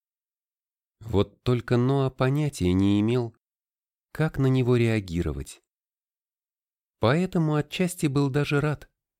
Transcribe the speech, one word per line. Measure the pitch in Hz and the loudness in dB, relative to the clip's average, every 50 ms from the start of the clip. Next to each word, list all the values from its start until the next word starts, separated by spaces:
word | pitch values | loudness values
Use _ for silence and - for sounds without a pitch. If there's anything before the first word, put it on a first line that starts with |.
| _ _ _ _ _ _ _ _ _ _ _ _ _ _ _ _ _ _ _ _ | _ _ _ _ _ _ _ _ _ _ _ _ _ _ _ _ _ _ _ _
Вот | - 113 - 95 101 - - _ | -12 -4 -2 -2 -2 -2 -4 _
только | _ - 123 123 - - 120 120 | _ -2 -2 -2 0 0 0 2
Ноа | 123 127 139 139 135 135 | 2 2 0 0 0 -2
понятия | - - 131 131 135 147 156 147 - - 90 90 90 | -2 -2 -2 0 0 0 -2 -2 -2 -2 0 2 2
не | 92 98 98 101 104 | 2 2 2 2 2
имел, | 104 110 120 127 120 113 - _ _ _ _ _ _ _ _ _ _ _ _ _ _ _ | 2 2 0 -2 -2 -4 -8 _ _ _ _ _ _ _ _ _ _ _ _ _ _ _
как | - - 151 - - - | -4 -2 -2 -2 0 0
на | 135 135 | 2 2
него | 131 131 127 117 123 | 2 2 2 2 2
реагировать. | 123 117 117 113 110 101 92 82 85 87 80 71 69 69 - - - _ _ _ _ _ _ _ _ _ _ _ _ _ _ _ _ _ _ _ _ _ _ _ _ _ _ _ _ | 4 4 2 2 0 -2 -2 -4 -2 -2 -2 -4 -6 -8 -10 -14 -20 _ _ _ _ _ _ _ _ _ _ _ _ _ _ _ _ _ _ _ _ _ _ _ _ _ _ _ _
Поэтому | - 110 135 165 180 185 - 180 165 156 151 | 0 2 2 2 0 0 0 0 0 2 0
отчасти | 151 143 - - - 185 175 - - - 151 | 0 -2 -4 -4 -4 -4 -4 -2 -4 -4 -2
был | 135 143 143 139 | 0 0 0 0
даже | 127 147 147 - 147 143 | 0 -2 -2 0 0 0
рад, | 139 151 147 - - - _ _ _ _ _ _ | 0 -2 -4 -6 -10 -18 _ _ _ _ _ _